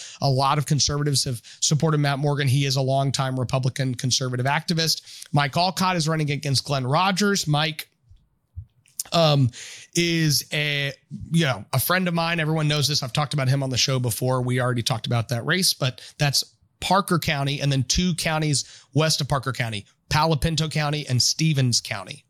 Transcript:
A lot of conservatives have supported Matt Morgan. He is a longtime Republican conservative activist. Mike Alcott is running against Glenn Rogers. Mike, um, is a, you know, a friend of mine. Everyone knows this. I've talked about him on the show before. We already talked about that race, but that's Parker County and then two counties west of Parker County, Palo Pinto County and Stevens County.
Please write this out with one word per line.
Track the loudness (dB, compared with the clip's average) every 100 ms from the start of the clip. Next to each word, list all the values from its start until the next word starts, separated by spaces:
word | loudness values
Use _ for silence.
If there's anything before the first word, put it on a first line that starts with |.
| -10 -2
A | 0
lot | 2 2 2
of |
conservatives | 2 0 0 0 0 0
have | -2 -6 -10 -4
supported | 0 2 2 2
Matt | 2 0
Morgan. | 0 2 2
He | 2
is | 2 0
a |
longtime | 0 0 0 0 -2 -2
Republican | -2 0 0 -2 -4
conservative | -2 -2 0 -2 -2 0
activist. | 0 0 -2 0 -2 -8 -20 -2
Mike | 0 2 0
Alcott | 0 0 0 0
is | 0
running | 0 -2
against | -2 -2 -2
Glenn | 0 -2 0
Rogers. | 2 2 2 0 0 0
Mike, | 0 0 -6 -14 _ _ -20 _ _ _ -20 -20 _ _ -12 -2
um, | 2 4 4 2 0 -16 -18 -6 -2
is | 0 2 2 0 -2
a, | -4 -2 -2 -4 -8 -14 -14 -2
you | 2
know, | 2 0 -2
a | -2
friend | 0 0 0
of |
mine. | 0 0 0
Everyone | 0 2 2
knows | 2 0
this. | -2
I've | -2
talked | -2 -2
about | 0 0
him | 0
on | 0
the | 0
show | 0 0
before. | 0 -2 0 0
We | 0 0
already | 0 0
talked | -2 -2 -2
about | -2 -2
that | -4
race, | -2 0 0
but | 0 -2 -4 -10 -2
that's | 0 0 -4 _ _ -6
Parker | 0 2 2 0
County | 0 0 0 0
and | 0
then | 0
two | 0 0 0
counties | 0 0 0 0 -2 -4 -14 _
west | 2 2 0
of | 0
Parker | -2 -2
County, | -4 -4 -6 -10 _ -2
Palo | 2 2 2
Pinto | 0 -2 -2
County | -2 -2 -2 -2
and | 0
Stevens | 0 2 2 2 2 0
County. | -2 -8 -10 -16